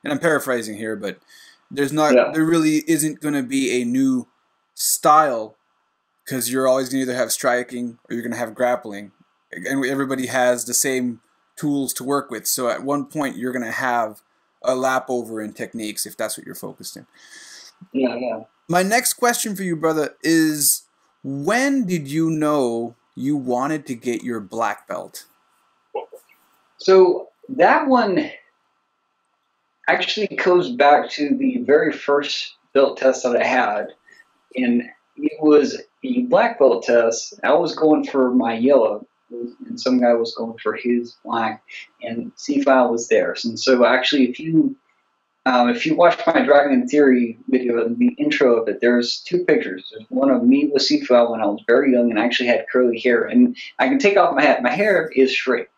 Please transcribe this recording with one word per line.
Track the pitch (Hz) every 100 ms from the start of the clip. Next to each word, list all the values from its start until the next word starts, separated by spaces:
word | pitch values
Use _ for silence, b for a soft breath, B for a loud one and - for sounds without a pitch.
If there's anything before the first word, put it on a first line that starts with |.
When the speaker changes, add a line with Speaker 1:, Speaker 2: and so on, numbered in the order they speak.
Speaker 1:
And | -
I'm | 139
paraphrasing | 165 147 - 123 110 104
here, | 110 107
but | 101 92 b b b b _
there's | 135 139
not, | 151 147
Speaker 2:
Yeah. | 127 127
Speaker 1:
there | 160
really | 160 165 156 156 151
isn't | 160 156 147
gonna | 151 143
be | 123 135 127 123
a |
new | 120 127 135 127 117 _ _ _ _
style, | - - - 160 151 156 117 110 _ _ _ _ _ _ _ -
'cause | 131 117
you're | 131 131
always | 131 127
gonna | 131
either | 127
have | 123 113
striking | - 139 123 123 123 120 113 _
or |
you're | 117
gonna | 120 117
have | 117
grappling, | 107 123 - 110 101 101 _ _ _ _
and | 85 92 135
everybody | 131 139 135 131 123
has | 127 123 123
the | 120
same | 120 139 131 123 117 _ _ _ -
tools | 147 143 131
to | -
work | 127 139 135
with. | 110 -
So | - 120
at | 80
one | 131 143 131
point | 151 135 -
you're | 123
gonna | 127 113
have | - 131 120 110 107 _ _ _ _
a | 123
lap | 127 131 131 127
over | 123 110 113
in | 107
techniques | 98 110 117 107 101 -
if | -
that's | 110 -
what | -
you're |
focused | 98 101 101 - -
in. | - B B B B B B B -
Speaker 2:
Yeah, | 135 127 117
yeah. | 123 110 - _ -
Speaker 1:
My | 175
next | 185 233 240
question | - 240 233 226 190
for |
you, | 185
brother, | 165 160 156 143 _
is | 156 165 156 151 139 - _ _ _ _
when | 135 139 147 226 277 277 190
did | 175 139
you | 156 160
know | 156 151 147 123 117 117 117 _
you | - 131 147
wanted | 127 123 135 156 135
to |
get | 120 120 117
your | 123 113
black | 95 110 110 104 _
belt? | 90 92 - - _ _ _ _ _ _ - - - _ _ _ _ _ _
Speaker 2:
So | - 190 185 - - _ -
that | 131 185 311 294
one | 247 214 165 - - _ _ _ _ _ _ _ _ _ _ _ _ _ _ -
actually | 180 - - 202 -
goes | 190 180 139
back | 120 143 147 -
to | - 147 127
the | 135 123
very | 127 151 151
first | 147 - 143 143 - - _ _
belt | 135 131 -
test | 135 127
that | 127 117
I |
had. | 117 127 120 - - - b b b _ _
And | 131 123 120 - _ _ -
it | 147 151
was | 151 147 127 - - _
a | 131 123
black | 123 180 233 -
belt | 135 117
test. | - 120 113 113 - -
I | 117
was | 147 160
going | - 156 147
for | - 139 127
my | 123 113
yellow, | 113 127 135 107 104 - _ _
and | 120 120 - - 120
some | 131 127
guy | 120
was | 117 113
going | - 113 113
for | 107
his | - 123 120 120 _
black, | - 117 110 107 B B B _
and | 117 117 - -
C-File | - 139 139 131 120
was | 117 -
theirs. | 110 87 -
And | 117 107
so | - 123
actually, | 113 131 - 143 123
if | -
you, | 160 160 135 - _ _ _ _ _ _ 127
um, | 123 120
if | - 160
you |
watch | 151 170 - -
my | 151
Dragon | 123 143 143 127 123
Theory | 147 139 123 117 117 -
video, | 127 123 117
in | 113 117
the | 123
intro | 131 147 147 135 113
of | 113
it, | 98
there's | 123 120 120 -
two | - 180
pictures. | 180 147 - - -
There's | - -
one | - 139
of | 120
me | 120 139 147
with | 139
C-File | - 147 - 123 117
when | 113
I | 101
was | 104 -
very | 123 143
young | 123 120
and | 107
I |
actually | 120 120 120
had | 117 -
curly | 127 123 113
hair. | 127 117
And | - 123 123 B B -
I | 131
can | 139
take | 208 190
off | 170
my | 135
hat. | 143 -
My | 123
hair | 147 208 180 -
is | 127 131
straight. | - 127 135 -